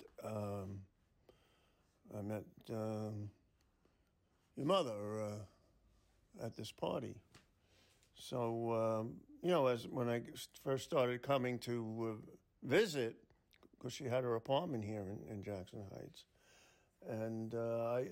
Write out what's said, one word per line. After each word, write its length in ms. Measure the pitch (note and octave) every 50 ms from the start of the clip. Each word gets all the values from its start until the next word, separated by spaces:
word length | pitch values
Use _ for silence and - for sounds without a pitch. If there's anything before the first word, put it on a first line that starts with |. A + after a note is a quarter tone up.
| - - - - -
um, 560 | G#2+ A2 G#2+ G#2 G2+ G2+ G2+ F#2+ G2 G2 G2 F#2+ - _ _ _ _ _ _ _ - - _ _ _ _ _ _ _ _ _ _ _ _ _ _ - G#2+
I 40 | G#2
met, 220 | G2+ G#2+ G#2+ G2+ - - - - - -
um, 580 | A#2 A2 A2 A2 A2 G#2+ G#2+ G#2+ A2 G#2 G#2 G#2 - _ _ _ _ _ _ _ _ _ _ _ _ _ _ _ _ _ _ _ _ _ _ _ _
your 100 | - C#3
mother, 560 | E3 G3 F#3+ D3+ A#2+ G#2+ G2+ G#2 G#2 G#2+ G#2+
uh, 1200 | G#2+ G#2 G#2 G#2 G2 - - _ _ _ _ _ _ _ _ _ _ _ _ _ _ _ - G3+ B2
at 100 | A2+ -
this 160 | - A2 -
party. 440 | - - E3 - - D3 A#2 G#2 G#2 - - _ - - - _ _ _ _ _ _ - - _ _ _ _ _ _
So, 560 | - - - C3 B2 A#2 A#2 A#2 A2+ A#2 A#2 A2+
um, 400 | A2+ A2+ A2 A2 A2 A2+ B2+ - - - - - - E3+
you 80 | E3+
know, 160 | F3+ D#3 C3+
as 200 | B2+ A#2+ A#2 -
when 220 | - - C3 A#2+ A#2+
I 140 | A#2 A#2 - - D3+
s-, 160 | - - - - - -
first 200 | C#3+ C3+ B2+ -
started 360 | - - B2+ B2 B2 B2 A#2+
coming 380 | - C#3 C#3+ C3 B2+ B2 B2 A#2
to, 580 | - B2 A#2+ A#2 A2+ A2 A2 A2+ A2+ A2+ A2 G#2+
uh, 480 | - - - - _ _ _ _ -
visit, 500 | - C#3+ G3 A3+ F#3 D3 C3+ A2+ A2+ - - - _ _ _ _ _ - _ - - - _
'cause 140 | - B2 -
she 120 | - C#3
had 180 | A#2 B2 C3 B2+
her 120 | A#2+ A#2
apartment 480 | A2+ - C3+ C3+ D3 F3+ E3 C3+ A2 G2+
here 180 | G#2 A2 G#2+
in, 200 | G2 F#2 G#2 - - -
in 120 | A2 G2+ F#2
Jackson 400 | G#2 G2+ F#2 F#2 - - A2 G2 G2 -
Heights, 320 | - - - - - - _ _ _ _ - - - - - - _ _ _ _ _ F#3+
and, 460 | D3+ A2+ A2 A2 A2+ A2+ A2+ A2+ A2 A#2
uh, 380 | A#2 A#2 A#2 A#2 A#2 A#2 A#2
I, 180 | A#2+ B2+ C3 -